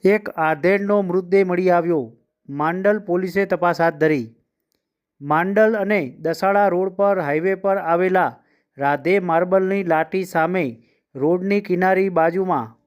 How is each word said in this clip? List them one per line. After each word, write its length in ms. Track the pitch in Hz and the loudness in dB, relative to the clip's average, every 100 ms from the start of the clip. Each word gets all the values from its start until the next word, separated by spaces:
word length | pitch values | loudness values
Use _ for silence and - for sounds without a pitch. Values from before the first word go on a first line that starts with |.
એક 240 | 190 208 208 | 2 2 -2
આધેડનો 680 | - 156 156 170 196 202 208 | -2 0 2 2 0 2 0
મૃતદેહ 420 | 190 180 180 196 190 | 2 -2 2 2 2
મળી 240 | 180 185 | 2 2
આવ્યો. 320 | 175 170 165 117 - _ _ - | 2 2 -2 -2 -12 _ _ -14
માંડલ 500 | 139 156 180 196 214 | -4 -2 0 0 0
પોલીસે 460 | 202 180 185 185 196 | 0 -2 -2 -2 -2
તપાસ 360 | 180 175 165 | 0 0 2
હાથ 160 | 165 151 | 0 2
ધરી. 280 | 156 151 113 _ _ _ _ _ _ _ _ _ | 0 0 -4 _ _ _ _ _ _ _ _ _
માંડલ 560 | 143 151 180 202 220 226 | -2 0 0 2 2 2
અને 240 | 196 208 139 - | -2 -2 -2 -6
દસાડા 460 | 160 165 190 202 202 | -6 -2 0 2 2
રોડ 240 | 175 190 | 0 -2
પર 260 | 185 202 190 | 0 0 0
હાઈવે 340 | 147 151 180 190 | 0 -2 -2 -2
પર 220 | 190 196 | -2 -2
આવેલા 600 | 165 170 185 185 160 120 _ _ _ - | 0 0 2 2 0 -4 _ _ _ -4
રાધે 420 | 139 143 139 196 | -2 -2 0 -2
માર્બલની 640 | 180 165 180 190 190 196 | 0 0 2 0 0 -2
લાટી 400 | 175 160 160 190 | 0 0 0 -4
સામે 420 | 185 170 160 185 147 113 _ _ _ 135 | -4 -2 0 -2 -4 -8 _ _ _ -4
રોડની 460 | 143 180 190 202 | 0 0 0 -2
કિનારી 480 | 202 180 185 190 196 | -2 0 2 2 2
બાજુમાં 600 | 175 165 175 185 156 113 _ | 2 2 0 -2 -2 -4 _